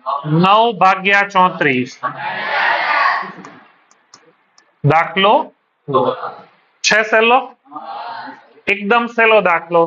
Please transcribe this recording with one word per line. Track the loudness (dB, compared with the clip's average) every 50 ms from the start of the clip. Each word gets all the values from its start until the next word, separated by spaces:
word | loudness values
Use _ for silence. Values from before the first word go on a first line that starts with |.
| _ -8 -8 -6 -4
નવ | -2 0 2 4 4 4 4 2 0 0 2
ભાગ્યા | 2 2 2 2 0 0 0 2 0 0
ચોત્રીસ. | 2 2 2 2 2 0 -2 0 0 0 -2 -4 -8 -10 -10 -10 -8 -8 -10 -10 -8 -8 -8 -6 -4 -2 -2 -2 -2 -2 -2 -2 -2 -2 -2 -2 -2 -4 -6 -10 -14 -16 -20 -20 -20 -20 -20 _ _ _ _ _ _ _ _ _ -20 _ _ _ _ _ _ _ _ _ _ _ _ _ 0
દાખલો | 2 2 2 2 0 0 0 2 4 4 2 0 -4 -12 _ _ _ _ _ _ -4 -2 0 0 -2 -4 -6 -10 -12 -14 -16 -20 _ _ _ _ _ _ _ -2
છે | 0 0 0 0
સહેલો? | 2 2 2 4 4 2 2 0 -4 -12 _ _ _ -18 -18 -16 -14 -14 -14 -12 -12 -14 -14 -14 -16 -18 -20 _ _ _ -8 _
એકદમ | -4 -4 -4 -2 0 0 0 0 -2
સહેલો | 0 2 4 4 4 4
દાખલો. | 4 2 0 0 -2 0 2 2 2